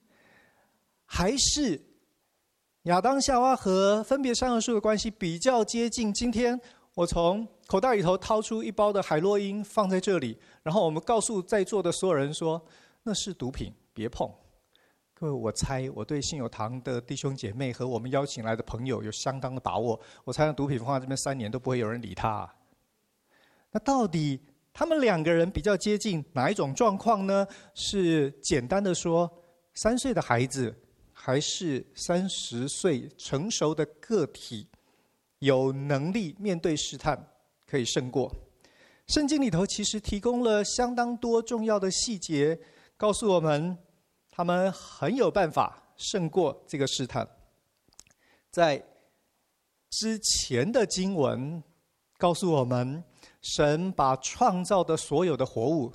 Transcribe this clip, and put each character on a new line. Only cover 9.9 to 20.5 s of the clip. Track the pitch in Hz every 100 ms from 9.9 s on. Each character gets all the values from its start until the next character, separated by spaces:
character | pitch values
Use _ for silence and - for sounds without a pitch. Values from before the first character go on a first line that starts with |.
| 185
这 | 196 180
里， | 127 113 - _
然 | 160
后 | 196 170
我 |
们 | 156
告 | - 226
诉 | 196 208
在 | 175 214
座 | 185 208
的 | 175
所 | 156 190
有 |
人 | 151 139
说 | 156 165 165 - - _ _
：“那 | 233
是 | 196 -
毒 | 170 120
品， | - 101 - _
别 | - 113
碰。” | - 117 - _ _ _ _ _ _ _ _
各 | 156
位， |
我 | 135 110
猜 | 104 - 131 131 139
我 | 110
对 | 147
信 | 131 156
友 | 117
堂 | - 110 127
的 | 131 123
弟 | 120 139
兄 | 143 135
姐 | 107
妹 | 110 135
和 | 117 127
我 | 117
们 | 123
邀 | 139
请 | 143 - 113
来 | 113
的 |
朋 | - 113 131
友 | 107
有 | 107
相 | - 143 131
当 | 131 127
的 |
把 | - 92
握， | 117 110 - -
我 | -
猜 | 127
那 | 156